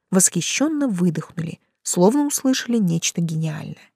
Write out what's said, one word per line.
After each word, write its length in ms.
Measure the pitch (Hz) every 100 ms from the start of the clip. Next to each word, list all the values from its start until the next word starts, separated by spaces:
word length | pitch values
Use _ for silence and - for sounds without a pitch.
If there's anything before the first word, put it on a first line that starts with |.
| -
восхищённо 760 | 185 - 175 - - 294 294 269
выдохнули, 720 | 180 180 160 - - 160 - _ _
словно 460 | - 180 185 285 285
услышали 500 | - 262 262 - 233
нечто 420 | 180 165 - -
гениальное. 720 | 165 160 160 151 151 156 -